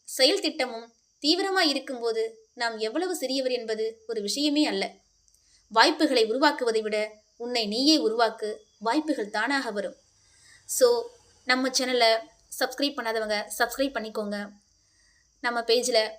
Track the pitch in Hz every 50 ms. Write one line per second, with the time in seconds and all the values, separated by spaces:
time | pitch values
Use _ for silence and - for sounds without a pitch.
0 | _ - - - 262 285 381 370 320 311 311 - 262 247 226 226 233 - _ _
1 | _ _ _ _ - 285 349 349 392 392 381 381 349 302 277 277 269 - 262 240
2 | 233 233 220 226 220 226 226 - _ _ _ 240 240 233 220 214 220 220 226 311
3 | 359 359 359 - 269 254 262 269 254 254 254 226 226 220 220 214 220 220 226 -
4 | _ - 226 220 202 202 202 277 285 302 285 302 302 240 196 196 202 - - -
5 | _ _ _ _ _ _ _ _ _ _ _ _ _ _ 208 220 247 311 311 311
6 | 330 294 269 240 226 214 226 262 302 294 285 - 262 233 220 220 220 214 220 214
7 | 214 214 214 - _ _ _ _ 233 240 247 240 220 202 208 233 269 302 320 294
8 | - - 220 240 233 220 - - 220 208 214 - - _ _ _ 208 226 247 311
9 | 302 311 294 - 214 202 214 208 220 247 285 269 262 233 208 208 190 - - -
10 | _ _ _ _ _ _ _ _ _ - - - _ - - - 262 240 240 233
11 | 233 - - - _ _ _ _ _ 262 254 254 262 262 254 - 262 254 254 247
12 | 233 226 226 226 226 - _ _ _ _ - - 262 254 254 - 277 285 285 277
13 | 226 226 220 226 220 214 214 208 214 - - - 240 233 - - 269 277 269 233
14 | 214 220 214 220 214 202 208 202 208 202 - _ _ _ _ _ _ _ _ _
15 | _ _ _ _ _ _ _ _ - 240 240 233 233 - 226 247 240 254 233 220
16 | 220 214 -